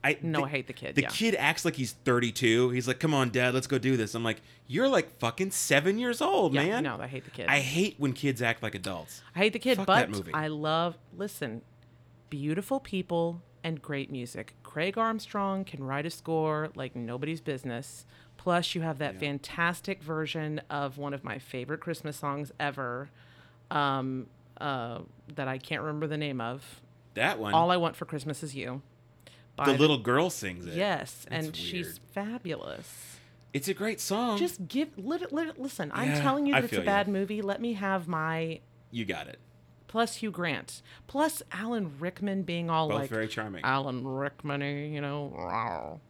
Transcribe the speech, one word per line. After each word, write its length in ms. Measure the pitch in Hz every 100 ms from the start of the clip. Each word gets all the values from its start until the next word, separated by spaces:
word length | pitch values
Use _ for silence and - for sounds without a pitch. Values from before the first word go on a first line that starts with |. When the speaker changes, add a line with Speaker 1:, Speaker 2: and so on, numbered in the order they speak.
Speaker 1:
I, 140 | 139 147
Speaker 2:
No, 180 | 143 156
Speaker 1:
the, 40 | 139
Speaker 2:
I 40 |
hate 180 | 143 127
the 60 |
kid, 220 | - - -
Speaker 1:
the 60 |
Speaker 2:
yeah. 80 | -
Speaker 1:
kid 260 | - 226 190
acts 300 | 143 165 170
like 100 | 143
he's 160 | 127
thirty-two. 760 | - - 120 120 113 120 113 127
He's 180 | 123 123
like, 120 | 127
"Come 140 | 160
on, 160 | 147 123
Dad, 220 | 123 123
let's 140 | 127 127
go 100 | 135
do 180 | 123 131
this." 160 | 107 117
I'm 80 |
like, 180 | 117 107 - - -
"You're, 200 | 135 269
like, 300 | 240 - -
fucking 320 | 117 - 190
seven 460 | - - 143 165 208
years 240 | 247 240
old, 320 | 311 269 180
Speaker 2:
Yeah, 100 | 139 156
Speaker 1:
man." 180 | 226
Speaker 2:
no, 140 | 139 113
I 60 | 123
hate 180 | 131 -
the 60 |
kid. 160 | - 98
Speaker 1:
I 120 | 143
hate 360 | 131 156 202 -
when 160 | 139
kids 280 | 123 143 120
act 200 | 117 113
like 120 | 110 101
adults. 460 | 90 90 78 - - 170
Speaker 2:
I 40 |
hate 140 | 214
the 60 | 214
kid, 180 | 254 220
Speaker 1:
Fuck 100 | 190
Speaker 2:
but 80 | 202
Speaker 1:
that 140 | 247
movie. 220 | 202 165
Speaker 2:
I 140 | 156 156
love, 500 | 151 156 160 175 170 - 175
listen, 440 | 202 - 135 113 - - - - - - -
beautiful 500 | 143 147 160 196 269
people 600 | - 190 180 170 170 170 - -
and 180 | 165 160
great 300 | - 143 139
music. 420 | 135 120 - 107 -
Craig 340 | - 151 175 196
Armstrong 680 | 226 226 - 208 196 190 190
can 180 | 139
write 220 | 135 139 156
a 40 |
score 580 | - - 160 156 151 156 -
like 200 | 131 123
nobody's 460 | 117 123 151 160
business. 640 | 143 135 131 120 135 - - - - -
Plus, 380 | - 175 175 175
you 60 |
have 180 | 165 139
that 160 | 147 95
Speaker 1:
Yeah. 40 |
Speaker 2:
fantastic 840 | 147 143 - - 170 175 - 190
version 580 | 151 156 156 165 156 151 -
of 280 | 147 143 135
one 160 | 143
of 100 | 139
my 140 | 139 113
favorite 400 | - 131 127 151
Christmas 340 | - 160 151 139
songs 340 | 147 143 143 -
ever, 500 | 147 139 127 123 143 - - - - - -
um, 560 | 147 143 135 131 131 117 - - -
uh, 380 | 147 131 117 117 82 - - 147
that 120 | 135
I 100 | 131
can't 240 | - 151
remember 260 | 151 151 151
the 100 | 151
name 220 | 147 131
of. 420 | 117 135 - - - - - -
Speaker 1:
That 240 | 135 147
one. 140 | 107
Speaker 2:
All 180 | 160 170
I 60 | 180
Want 180 | 170 -
for 100 | -
Christmas 380 | 151 135 147
Is 120 | 156 135
You. 280 | 110 131 - - - - -
Speaker 1:
The 380 | - - -
Speaker 2:
by 80 | 143
the 40 | 131
Speaker 1:
little 180 | 151 139
girl 320 | 113 127 180
sings 380 | - 101 90 87
it. 80 | 170
Speaker 2:
Yes, 500 | 202 165 - - -
Speaker 1:
That's 180 | 165 156
Speaker 2:
and 80 | 160
she's 300 | 175 175 165
Speaker 1:
weird. 120 | - -
Speaker 2:
fabulous. 1040 | - 208 240 180 151 - - - - - - - - -
Speaker 1:
It's 140 | 143 190
a 60 |
great 260 | 190 208 214
song. 380 | - 202 240 208
Speaker 2:
Just 300 | 349 - 175
give, 220 | 254 302 -
lit-, 340 | 196 330 349
lit-, 260 | 285 320 -
listen, 300 | 269 - 147 -
I'm 140 | 254
Speaker 1:
Yeah, 120 | -
Speaker 2:
telling 240 | 277 277 285
you 80 |
Speaker 1:
I 80 | 269
Speaker 2:
that 40 | 226
it's 80 |
a 20 | 202
Speaker 1:
feel 80 | 180
ya. 60 |
Speaker 2:
bad 160 | 202 202
movie. 340 | 196 196 214
Let 180 | 196 202
me 140 | 240
have 340 | 208 196 190 170
my 520 | 165 156 160 165 160 - - -
Speaker 1:
You 120 | 117
got 240 | 104 82 71
it. 120 | - - - - - -
Speaker 2:
Plus 300 | 220 233 -
Hugh 120 | 220
Grant. 520 | 170 175 123 - - - - -
Plus 340 | 269 311 - -
Alan 400 | 175 220 233 180 139
Rickman 440 | 175 180 196 196
being 260 | 170 170 170
all 180 | 160 156
Speaker 1:
Both 100 | 110
Speaker 2:
like, 100 | 135
Speaker 1:
very 180 | 110 110
charming. 360 | - 107 92
Speaker 2:
Alan 420 | 107 135 139 127 131
Rickman-y, 800 | 131 139 143 151 143 143 143 147
you 80 | 151
know, 320 | 143 147 143 71
rawr. 640 | 87 101 113 85 65 78 -